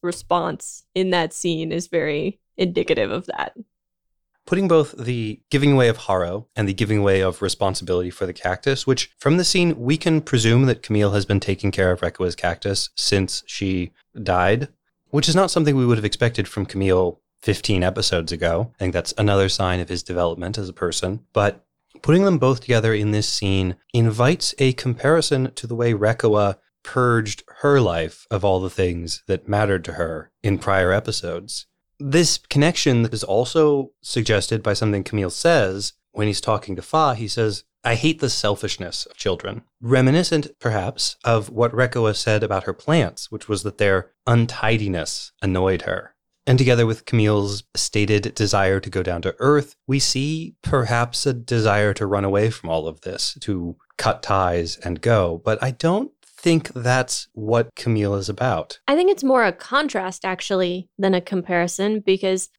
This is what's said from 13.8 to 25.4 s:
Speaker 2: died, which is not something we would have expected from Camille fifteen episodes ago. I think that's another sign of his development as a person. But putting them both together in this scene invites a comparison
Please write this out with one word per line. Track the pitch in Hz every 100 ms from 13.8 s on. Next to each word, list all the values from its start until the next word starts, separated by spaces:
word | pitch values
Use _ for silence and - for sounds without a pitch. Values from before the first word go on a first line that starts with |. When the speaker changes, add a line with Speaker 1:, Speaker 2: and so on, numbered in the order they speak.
| 87 - _ -
Speaker 2:
died, | 98 90 90 113 139 _ _ _ _
which | 143 143
is | 170
not | 190
something | 170 151 135
we | 120
would | 113
have | 104
expected | - 120 117 98
from | - 95
Camille | 98 95 92 90 - _ _
fifteen | - 98 - 95
episodes | 90 - 95 87 80
ago. | 82 85 82 117 -
I |
think | 90
that's | 85 - -
another | 104 98 95
sign | - 92 90
of | 85
his | 90
development | - 87 87 82 90 107
as | 92
a |
person. | - 87 - 92 107 -
But | 110 104 - _ _ _ -
putting | - 170 196
them | 160
both | 127 123
together | - 117 113
in | 104 104
this | 104 104
scene | - 101 95 92 87 _
invites | 120 117 107 127 175 - -
a | 131
comparison | 127 127 120 139 165 - 135